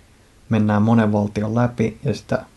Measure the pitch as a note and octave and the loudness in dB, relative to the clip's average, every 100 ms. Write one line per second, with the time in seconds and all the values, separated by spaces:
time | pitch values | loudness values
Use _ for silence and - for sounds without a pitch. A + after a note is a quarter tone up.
0 | - _ _ - - A2+ G#2+ G#2 G#2+ A#2 | -20 _ _ -20 -4 0 2 2 4 4
1 | G#2+ G#2 G2+ G#2 G#2+ A#2 A#2+ - A2+ - | 4 0 -2 -2 -2 0 -2 -2 -4 -4
2 | C3+ G#2 - A#2+ - | -6 -6 -4 -6 -6